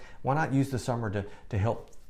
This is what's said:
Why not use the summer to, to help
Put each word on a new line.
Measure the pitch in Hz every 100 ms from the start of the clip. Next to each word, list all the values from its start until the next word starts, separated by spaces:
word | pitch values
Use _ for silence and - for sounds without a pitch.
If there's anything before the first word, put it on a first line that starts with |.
| - -
Why | 120 143
not | 160
use | 135 135
the | 123
summer | - 117 110
to, | 101 95 - -
to | 104
help | 107 110 - - -